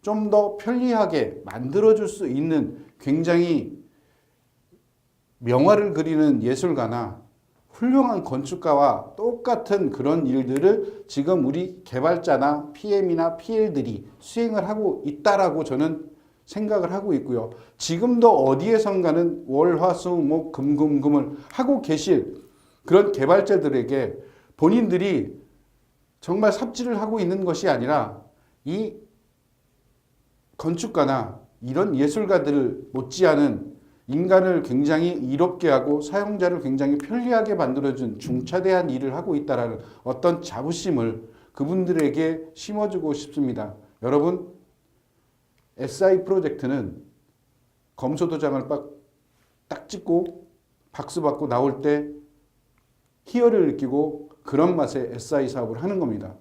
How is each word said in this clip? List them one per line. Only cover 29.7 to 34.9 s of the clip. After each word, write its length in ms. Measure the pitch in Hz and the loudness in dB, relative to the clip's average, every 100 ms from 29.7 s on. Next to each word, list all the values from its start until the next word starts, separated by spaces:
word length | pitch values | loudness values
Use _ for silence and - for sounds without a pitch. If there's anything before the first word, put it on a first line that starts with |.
| _ _ _ _ _ _ _ _ _ | _ _ _ _ _ _ _ _ _
건축가나 840 | 160 165 160 165 143 135 104 - - _ | -6 -4 -4 0 2 0 -4 -12 -20 _
이런 340 | 120 135 208 139 | -6 -2 0 2
예술가들을 920 | 147 156 196 185 151 143 123 92 - | 0 0 2 2 2 0 0 -4 -10
못지않은 840 | 131 127 - 180 147 143 101 - - _ _ - | -10 -8 2 4 6 2 0 -8 -18 _ _ -6
인간을 540 | 139 180 190 185 170 | -2 4 4 4 0
굉장히 480 | - 127 147 | 0 0 2